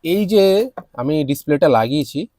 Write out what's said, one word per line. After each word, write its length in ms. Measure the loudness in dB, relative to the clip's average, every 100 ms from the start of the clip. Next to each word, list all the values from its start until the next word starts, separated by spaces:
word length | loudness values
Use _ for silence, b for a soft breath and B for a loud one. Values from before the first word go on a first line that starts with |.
এই 220 | -2 -2 2
যে 440 | 2 4 2 -2 -8 -16
আমি 300 | -8 -2 -2
ডিসপ্লেটা 460 | -2 -4 -2 0 2
লাগিয়েছি 580 | 2 0 -2 -4 -8 -12